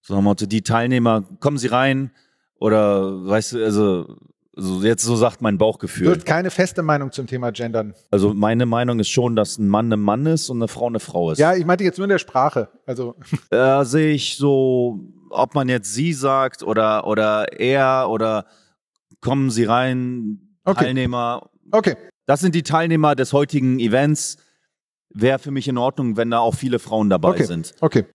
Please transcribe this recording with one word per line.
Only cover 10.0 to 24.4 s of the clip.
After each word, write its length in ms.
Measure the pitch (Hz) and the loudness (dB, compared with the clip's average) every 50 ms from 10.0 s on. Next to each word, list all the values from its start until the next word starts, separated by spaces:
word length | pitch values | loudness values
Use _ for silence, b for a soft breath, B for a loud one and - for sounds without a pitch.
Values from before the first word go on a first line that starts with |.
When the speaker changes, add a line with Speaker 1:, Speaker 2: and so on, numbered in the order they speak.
Speaker 1:
Mann 260 | 104 101 104 123 143 | 2 0 0 0 0
ist 240 | 160 160 156 - - | 0 0 0 -2 -4
und 60 | 127 117 | -4 -4
eine 80 | 117 | -4
Frau 220 | 110 - - 120 120 | -4 -4 -4 -4 -4
eine 100 | 117 110 | -4 -6
Frau 320 | - - - 90 87 80 | -8 -4 -4 -2 -2 -2
ist. 80 | 78 135 | 2 2
Speaker 2:
Ja, 160 | 151 165 185 | 4 4 4
ich 100 | 185 160 | 0 0
meinte 200 | 170 180 180 196 | 0 0 0 0
jetzt 140 | 180 175 180 | -4 -2 -2
nur 80 | 196 | -2
in 40 | 202 | -2
der 80 | 196 170 | -2 -2
Sprache. 500 | - - - 127 135 151 - 127 104 - _ _ _ | -2 -2 0 0 0 2 0 -2 -6 -6 _ _ _
Also 300 | - 123 120 123 120 - - 143 - | -10 -8 -8 -8 -10 -10 -14 -8 -6
<laughs> 180 | - - _ _ | -6 -6 _ _
Speaker 1:
Äh, 340 | - 117 131 135 135 139 139 | 0 2 4 4 4 2 2
sehe 280 | 117 131 156 156 156 | 2 2 2 2 2
ich 240 | 151 135 - - - | 0 -2 -4 -6 -6
so, 640 | - 139 143 139 135 131 131 127 127 123 123 113 95 - - - _ _ - | -2 0 2 2 2 2 2 0 0 0 -2 -4 -8 -14 -18 -20 _ _ -6
ob 240 | - - 127 117 - | -2 -2 -2 0 0
man 140 | 147 131 127 | -2 0 0
jetzt 260 | 127 117 101 - 101 | 0 -2 -2 -6 -4
sie 180 | 117 151 170 | -2 -2 -2
sagt 520 | 160 131 135 139 135 135 135 131 - - - | -2 0 0 0 2 2 0 -2 -4 -8 -6
oder, 420 | - 110 110 110 107 107 107 - | -2 0 0 2 2 0 0 0
oder 520 | - 107 107 107 107 107 107 - - - - | -2 0 0 2 2 0 0 -2 -4 -4 -4
er 480 | 107 127 135 139 135 131 131 131 131 101 | -2 0 2 2 2 2 2 0 0 -2
oder 360 | 113 107 113 110 110 104 92 b b b b b b b _ _ _ _ _ _ _ _ | -2 -2 -2 -2 -2 -4 -6 b b b b b b b _ _ _ _ _ _ _ _
kommen 300 | - 120 135 139 135 131 | -4 -2 0 0 0 0
Sie 100 | 113 113 117 | 0 0 0
rein, 760 | 104 113 123 127 131 127 127 123 123 123 120 110 107 107 98 _ _ _ _ _ | 2 2 2 2 0 -2 -4 -4 -6 -6 -6 -6 -8 -8 -10 _ _ _ _ _
Speaker 2:
Okay. 220 | 180 - 123 131 | -2 0 0 0
Speaker 1:
Teilnehmer. 640 | 127 131 131 127 120 123 120 120 117 120 - - _ _ _ _ - | 0 0 -2 -2 -2 -2 -2 -4 -4 -4 -6 -10 _ _ _ _ 0
Speaker 2:
Okay. 240 | - 220 208 190 127 - - - _ _ _ | 0 2 2 2 -2 -2 -12 -20 _ _ _
Speaker 1:
Das 140 | - 139 139 | 0 0 2
sind 160 | 180 185 156 | 2 2 2
die 80 | 170 151 | 0 0
Teilnehmer 500 | - 151 160 165 165 165 160 156 147 143 | 2 0 0 2 2 2 4 4 4 4
des 180 | 131 131 - | 2 0 2
heutigen 460 | - 143 143 139 147 143 127 131 127 131 | 2 2 2 2 0 0 0 0 0 0
Events. 580 | 117 110 110 131 143 147 151 - - - - _ | 2 2 2 4 4 2 2 0 -2 -8 -10 _